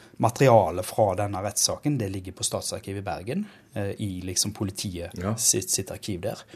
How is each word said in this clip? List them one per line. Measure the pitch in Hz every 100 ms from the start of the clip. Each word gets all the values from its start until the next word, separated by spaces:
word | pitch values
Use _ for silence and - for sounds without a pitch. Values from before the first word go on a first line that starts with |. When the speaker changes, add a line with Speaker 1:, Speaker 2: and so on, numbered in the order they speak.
| - -
Speaker 1:
materialet | 117 - 139 113 92 87
fra | 90 - 107
denne | 101 101 95
rettssaken, | 101 - - 90 147 143
det | 101
ligger | 98 95
på | -
Statsarkivet | - 101 - 87 - 98
i | 95
Bergen, | 80 92 160 208 - _
eh, | - 101 -
i | 104 90
liksom | 90 90 104
politiet | 101 104 - 107 87 85 -
Speaker 2:
Ja. | 92 117
Speaker 1:
sitt, | - - 90
sitt | - 98
arkiv | 98 - 92
der. | 98 113 -